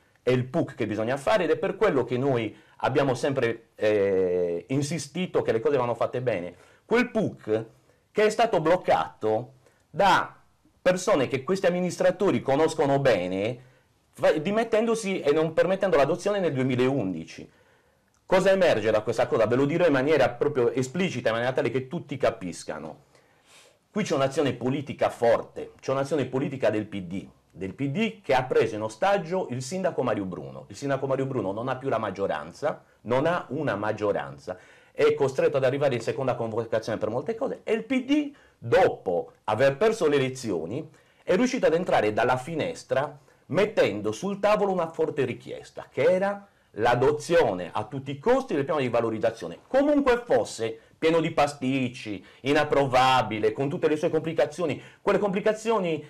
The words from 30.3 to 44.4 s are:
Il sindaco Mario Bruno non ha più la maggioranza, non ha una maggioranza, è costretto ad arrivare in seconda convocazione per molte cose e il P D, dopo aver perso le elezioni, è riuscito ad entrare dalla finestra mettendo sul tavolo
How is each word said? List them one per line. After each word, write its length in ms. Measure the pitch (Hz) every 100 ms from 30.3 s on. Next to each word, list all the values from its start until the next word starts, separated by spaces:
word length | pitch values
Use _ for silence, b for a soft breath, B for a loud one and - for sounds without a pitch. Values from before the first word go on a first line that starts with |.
| 80 67 67 -
Il 80 | 98
sindaco 300 | 139 135 139
Mario 200 | 135 135
Bruno 260 | 127 95
non 160 | 101 127
ha 80 | 127
più 120 | 135
la 100 | 113
maggioranza, 840 | 107 92 98 76 76 - 143 180 b b
non 240 | 101 127 160
ha 200 | 175 -
una 260 | 120 139
maggioranza, 840 | 101 107 104 104 87 69 67 - - B B B
è 220 | - 147
costretto 420 | 147 135 135 165 139
ad 80 |
arrivare 300 | 131 139 143
in 60 | 120
seconda 340 | 123 113 131
convocazione 640 | 127 113 107 110 113 113 101
per 100 | 107
molte 260 | 117 165
cose 260 | 226 269 -
e 80 | -
il 120 | 220
P 200 | 220 262
D, 280 | 233 294 285 B B B
dopo 760 | 117 - - - - 85 80 -
aver 320 | - 110 139 139
perso 300 | 220 220 156
le 100 | 143
elezioni, 720 | 131 131 117 87 80 127 160 b b b
è 120 | -
riuscito 320 | 185 254 247 180
ad 80 |
entrare 380 | 165 180 147 107
dalla 240 | 107 120 127
finestra 800 | 170 160 95 - - 127 147 - b b -
mettendo 640 | 143 214 202 131 104 104
sul 260 | 107 190
tavolo 320 | 196